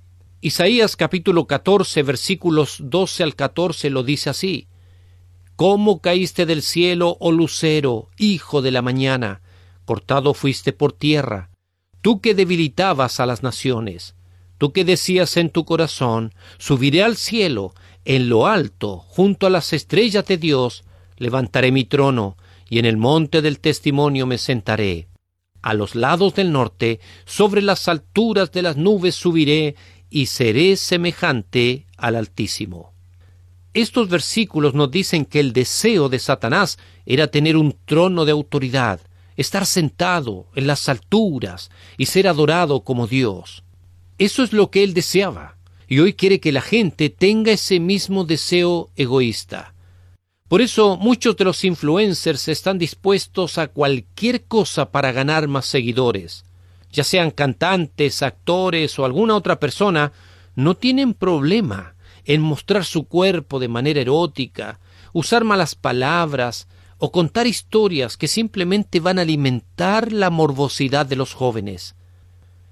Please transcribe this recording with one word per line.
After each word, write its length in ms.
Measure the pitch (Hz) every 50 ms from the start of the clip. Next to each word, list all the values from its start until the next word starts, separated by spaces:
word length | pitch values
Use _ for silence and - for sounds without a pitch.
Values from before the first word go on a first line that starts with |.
| - - _ - - - - -
Isaías 560 | - 139 - - 170 202 240 233 220 190 -
capítulo 500 | - 165 151 185 180 160 196 180 165 139
catorce, 560 | - 143 135 - 185 202 196 185 - - 156
versículos 760 | 139 139 131 - - - 190 151 - 170 156 156 143 - - -
doce 420 | 147 123 143 185 190 - - -
al 140 | 175 151 -
catorce 540 | - 139 135 - 165 175 175 151 - - 143
lo 120 | 135 131
dice 260 | 120 135 147 - - 147
así: 380 | 135 - 190 190 180 - - - _ _ - - - - - - - - - - - - - - -
"¿Cómo 460 | - 156 190 202 202 208 214 185 156
caíste 460 | - 175 180 190 185 - - - 175
del 160 | 160 160 147
cielo, 540 | - - - 165 175 180 175 175 175 170 175 -
oh 100 | 175 170
lucero, 800 | 160 165 165 139 - - 165 160 151 151 139 131 117 110 - - _
hijo 440 | - 214 208 190 151 - - 147 143
de 120 | 127 131
la 100 | 127 127
mañana? 580 | 123 123 127 131 135 135 131 127 120 101 98 - - - - - - - - - -
Cortado 480 | - 113 98 - - 131 139 131 147
fuiste 400 | 131 - - 139 127 - - 139
por 200 | - - 143 131
tierra, 580 | - - 147 151 151 147 131 120 104 95 90 - _ _ _ _ _ _ _ _ _ -
tú 180 | - 208 240 196
que 160 | - 226 202
debilitabas 840 | 190 190 175 180 165 160 143 - - 190 190 165 135 131 120 - -
a 80 | 127
las 160 | 123 120 -
naciones, 720 | 131 127 - - - 131 123 110 113 101 82 87 - - - - _ - - - - - -
tú 160 | - 143 143
que 120 | - 190 175
decías 520 | 175 180 - - 185 180 180 170 - -
en 140 | 170 170 156
tu 140 | - 165 151
corazón, 680 | - 165 165 165 143 - - 131 120 113 113 113 110 - - - - -
'Subiré 460 | - - - 143 120 135 139 143 180
al 140 | 208 233 214
cielo, 580 | - - - 220 226 196 170 127 101 95 90 - - - - - - -
en 240 | - 131 135 123 120
lo 180 | 117 107 135
alto, 520 | 196 220 180 - 98 - - 107 104 95 87
junto 500 | - - - 170 190 202 190 - 196 185
a 20 |
las 220 | 185 165 - -
estrellas 520 | 160 143 - - 151 185 240 226 185 208 170
de 100 | - 190 160
Dios, 460 | 165 160 143 127 127 120 - - - - - - - - -
levantaré 560 | - 123 120 120 131 123 - - 131 127 127
mi 120 | 131 135 120
trono, 520 | - - 139 139 139 131 117 101 98 90 - - - - - - -
y 80 | 117 117
en 60 | 117
el 120 | 117 110
monte 460 | 107 113 131 156 160 156 143 - 160
del 160 | 151 156 139 -
testimonio 640 | - 156 147 - - 151 139 143 147 147 139 131 127
me 140 | 127 123 110
sentaré. 720 | - - 131 113 98 - 110 107 104 95 87 82 85 - - _ _ _ _ _ _ _ _ -
A 120 | - 113 110
los 220 | 104 101 - -
lados 400 | 117 120 143 170 170 196 185 -
del 160 | 196 190 175
norte, 480 | 151 135 117 107 _ - 120 117 113 - - - - - -
sobre 360 | - - - 208 208 202 208
las 280 | 202 202 185 - - 175
alturas 640 | 170 147 - - - 202 233 226 202 196 190 -
de 100 | - 180
las 140 | 180 170 143
nubes 400 | 143 165 208 214 185 175 180 -
subiré, 580 | - - 180 165 160 151 143 151 156 151 143 139 - - - - - _ -
y 160 | - 151 131
seré 500 | - - - 127 110 104 135 175 190 196
semejante 1120 | 190 - - 180 170 170 175 - - 180 165 135 113 98 - - 123 120 123 127 139 - - -
al 180 | - - 117 113
Altísimo.'". 800 | 117 110 - - - 110 - - - 113 95 90 82 82 - _ - - - _ - - - - - - - - - - _ -
Estos 340 | 220 233 - - 247 220 180
versículos 640 | 175 156 - - - 226 220 - - 156 147 143 123
nos 180 | 147 147 127
dicen 320 | 139 190 175 - 180 156 135
que 160 | - - 147
el 120 | 143 131
deseo 560 | 113 127 123 - - - - 226 226 175 143 127
de 120 | 127 120
Satanás 580 | - - 135 - - 113 147 196 190 - - - - - - - -
era 220 | - 131 143 156
tener 300 | 147 - 147 151 160 156
un 200 | 160 156 143 - _ -
trono 400 | - 156 160 180 190 180 170 156
de 60 | 151
autoridad, 720 | 151 151 147 - - 143 135 123 123 131 123 107 92 85 - - - _ _ _ -
estar 300 | - 139 - - 196 196
sentado 800 | - - 180 165 131 - - 175 185 180 170 135 117 98 90 - _ -
en 120 | 131 135
las 240 | 143 143 - - 156
alturas 800 | 131 - - - 196 220 220 185 143 120 107 92 90 95 - - - - - - -
y 80 | - 135
ser 240 | - - 190 196 185
adorado 560 | 165 147 151 143 160 180 175 143 139 120 -
como 220 | - 127 120 120
Dios. 580 | 107 123 131 127 107 92 90 90 - - - - - - _ - - - - - - - -
Eso 240 | 196 202 - -
es 100 | 254 208
lo 180 | 214 208 190 -
que 140 | - 196 202
él 80 | 196
deseaba, 640 | 165 175 156 - - 185 202 180 110 78 73 - - _ _ - - - - -
y 120 | 131 139
hoy 120 | 170 208
quiere 260 | - - 180 190 196 -
que 140 | - 156
la 80 | 139 131
gente 480 | - - 208 240 214 151 - - 151 143
tenga 420 | - - 185 196 220 220 214 220
ese 300 | 208 - - - 190 175
mismo 440 | 165 180 202 185 - 185 196 190 175
deseo 640 | 156 165 147 - - 175 175 175 175 175 170 - - -
egoísta. 800 | - 139 120 131 135 127 113 101 - - - 104 92 - - - - - - - - - - - _ _ _ _ _ _ -
Por 120 | 170 196
eso 380 | 254 - - 220 214 202 185 175
muchos 360 | 196 247 247 - - 240 185 -
de 60 | 190
los 200 | 185 - - -
influencers 800 | 185 170 - 147 147 160 202 220 202 165 - - 165 143 127 - 160
están 280 | 151 - - 190 196
dispuestos 800 | 180 170 139 - - - 196 196 185 - - - 190 180 151 -
a 120 | 170 160 147
cualquier 760 | - 143 147 139 139 123 - - - - 202 240 247 233 -
cosa 460 | - 226 214 170 - - 151 135 -
para 220 | - 139 135 131
ganar 360 | 117 131 135 147 156 160 156 143
más 160 | 139 131 127
seguidores. 800 | - - 135 113 120 110 127 127 120 104 98 85 82 - - - - - - - - - - - -
Ya 100 | - 143
sean 280 | 139 - 196 180 170 151
cantantes, 920 | - - 147 135 117 - 160 180 190 180 160 - - - 147 131 - -
actores 760 | 143 127 - - - 160 175 185 185 185 165 160 156 135 - -
o 80 | 135
alguna 280 | 127 127 180 226 226 214
otra 240 | 202 - 190 165 -
persona, 540 | 151 139 - - 202 202 175 151 147 143 - - - - - - - - -
no 200 | 127 135 165 185
tienen 380 | - - 254 262 269 277 240 -
problema 800 | - 190 185 175 143 139 156 202 233 202 117 98 95 90 85 - - - - - - -
en 160 | - 143 156
mostrar 420 | 156 156 147 - - - 196 202 165
su 200 | - - 160 131
cuerpo 540 | - - 175 185 196 180 165 143 - 139 131
de 100 | 127 117
manera 340 | 117 117 131 151 151 147
erótica, 760 | 123 127 143 165 170 156 - 135 127 - - - 104 107 110 - _ _ - - - - -
usar 280 | 170 147 - 226 233
malas 320 | 233 214 202 190 165 - -
palabras 920 | - - 131 123 123 127 143 170 175 170 151 143 127 123 120 - - - - - - - - - - -
o 60 | -
contar 380 | - 180 170 143 - 233 240 240
historias 680 | - - - - - 220 214 190 175 135 127 113 -
que 120 | - 160 147
simplemente 720 | - 220 233 214 - 196 175 175 190 208 202 - - 175
van 180 | 160 180 185 185
a 40 |
alimentar 920 | 175 160 156 147 139 131 127 113 - - - - 175 190 208 226 226 220
la 180 | 220 208 190 175
morbosidad 720 | 170 160 156 143 135 135 143 127 - - 143 127 135 143 143
de 120 | 131 135
los 180 | 131 127 - -
jóvenes. 600 | - 131 123 110 110 98 101 92 87 - - - - - - - - - - - - - - - - - -